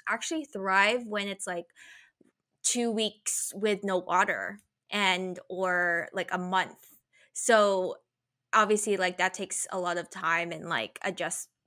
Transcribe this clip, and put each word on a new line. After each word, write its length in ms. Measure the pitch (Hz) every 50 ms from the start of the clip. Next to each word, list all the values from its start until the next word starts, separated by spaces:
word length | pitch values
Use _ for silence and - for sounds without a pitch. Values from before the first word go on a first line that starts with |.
| -
actually 380 | - 214 233 - - 339 311 285
thrive 640 | - - 202 190 190 190 196 196 208 233 247 240
when 200 | 214 208 202 202
it's, 200 | 202 196 190 -
like, 180 | 196 180 175 175 - _ - - - - - - _ _ _ _ _ _ _ _ _ _ _ -
two 280 | - - 247 240 233
weeks 600 | 220 220 220 208 214 _ _ - - - - - -
with 260 | 196 208 214 208 202 208
no 140 | 196 185 180
water 600 | 185 - 170 180 202 196 170 98 98 - 202 208 - _ _ _ _ _
and, 480 | - 208 202 185 180 180 185 185 175 175 - _
or, 600 | 185 185 185 180 180 180 175 175 170 170 - - -
like, 160 | 190 170 - 185
a 60 | 185
month. 380 | 180 180 185 185 170 - - - - - - _ _ _ _ _ _ _ _
So, 640 | - - - 226 214 208 202 196 185 185 156 - - _ _ _ _ _ _ _ _ _ _ -
obviously, 440 | 220 214 202 214 208 - 220 202 185
like, 180 | 185 180 180 180
that 140 | 180 190 190
takes 320 | - 196 - - - - - -
a 60 | 185
lot 160 | 180 175 175
of 140 | 175 170 -
time 420 | - - 165 165 165 170 170 170 165
and, 160 | 160 160 170
like, 300 | 165 120 110 - - - -
adjust-, 460 | 202 185 185 170 165 - - - - _ _ _